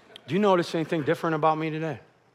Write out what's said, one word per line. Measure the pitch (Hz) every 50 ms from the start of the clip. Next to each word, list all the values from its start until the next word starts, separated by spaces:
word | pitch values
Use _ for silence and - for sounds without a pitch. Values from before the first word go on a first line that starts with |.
| _ _ - - _
Do | - 151
you | 196
notice | 208 196 190 175 160 - -
anything | 165 156 - 175 160 135
different | 139 165 - - 165 160
about | 156 156 156 156
me | 156 160 160
today? | 151 156 160 160 127 104 - _ _ _ _ _